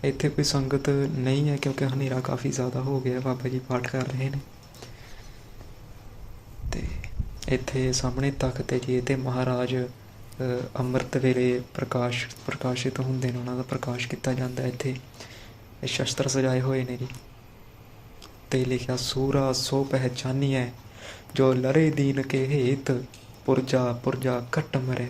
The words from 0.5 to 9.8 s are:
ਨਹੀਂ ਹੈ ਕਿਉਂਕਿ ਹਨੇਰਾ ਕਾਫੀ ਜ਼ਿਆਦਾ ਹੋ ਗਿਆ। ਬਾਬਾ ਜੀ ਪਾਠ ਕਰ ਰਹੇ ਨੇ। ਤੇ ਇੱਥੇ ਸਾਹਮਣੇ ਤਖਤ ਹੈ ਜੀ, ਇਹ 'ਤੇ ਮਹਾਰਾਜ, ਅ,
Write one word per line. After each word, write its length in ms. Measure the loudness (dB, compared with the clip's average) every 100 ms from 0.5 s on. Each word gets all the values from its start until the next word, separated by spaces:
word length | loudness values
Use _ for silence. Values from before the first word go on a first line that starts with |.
| 2 4 2 4
ਨਹੀਂ 600 | 2 2 2 2 4 4
ਹੈ 80 | 2
ਕਿਉਂਕਿ 280 | 0 0 0
ਹਨੇਰਾ 340 | 2 0 0
ਕਾਫੀ 300 | 0 0 0
ਜ਼ਿਆਦਾ 300 | 0 0 0
ਹੋ 220 | 0 0
ਗਿਆ। 180 | 0 0
ਬਾਬਾ 300 | 0 0 0
ਜੀ 100 | -2
ਪਾਠ 320 | 0 0 0
ਕਰ 160 | -2 -2
ਰਹੇ 220 | 0 0
ਨੇ। 100 | -2 -6 -16 -20 -18 -16 -16 -16 -14 -14 -16 -16 -16 -16 -16 -16 -16 -16 -14 -14 -14 -16 -8 -2
ਤੇ 160 | -2 -2 -4 -6 -4 -4 -4 0
ਇੱਥੇ 460 | 0 0 0 2
ਸਾਹਮਣੇ 380 | 2 0 2 0
ਤਖਤ 420 | 2 0 0 -2
ਹੈ 40 | -2
ਜੀ, 160 | 2
ਇਹ 60 | 0
'ਤੇ 160 | 2 0
ਮਹਾਰਾਜ, 600 | 0 0 2 2 0
ਅ, 120 | 0